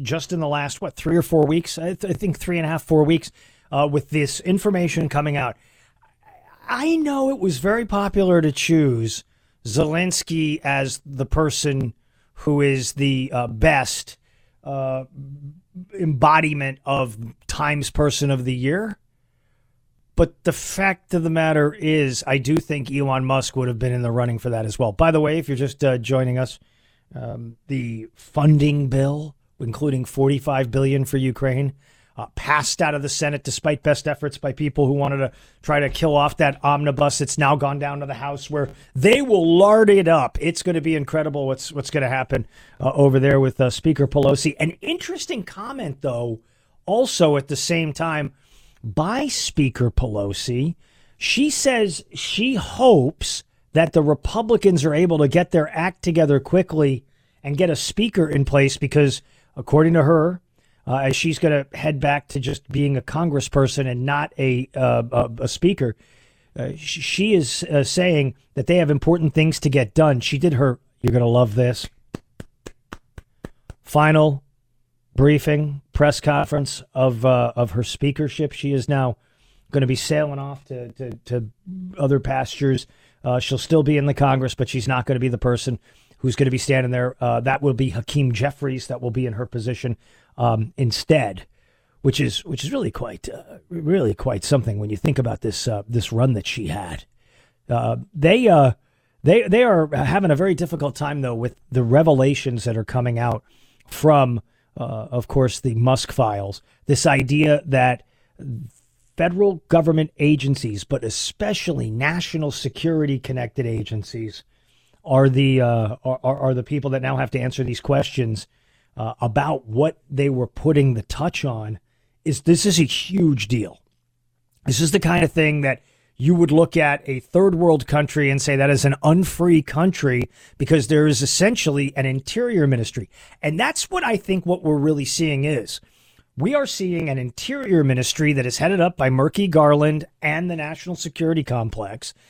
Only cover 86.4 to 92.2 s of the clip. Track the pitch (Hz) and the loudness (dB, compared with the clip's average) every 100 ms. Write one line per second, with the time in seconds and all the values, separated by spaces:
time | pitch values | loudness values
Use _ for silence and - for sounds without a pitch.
86.4 | 135 127 - 131 123 127 123 - 123 117 | 2 0 0 0 0 -2 -4 -2 -2 0
87.4 | 127 139 143 131 131 101 - 147 131 113 | 0 0 0 0 -2 -4 -4 0 0 0
88.4 | 143 - 139 131 - 123 123 120 123 107 | -4 -4 -6 -6 -8 -8 -6 -4 -4 -6
89.4 | 123 120 110 120 123 113 _ _ _ - | -8 -6 -6 -4 -4 -6 _ _ _ -2
90.4 | 120 110 110 - 123 - - 156 107 92 | 0 0 -2 -2 -2 -2 2 2 2 -6
91.4 | - _ _ _ _ _ 139 135 | -18 _ _ _ _ _ -2 0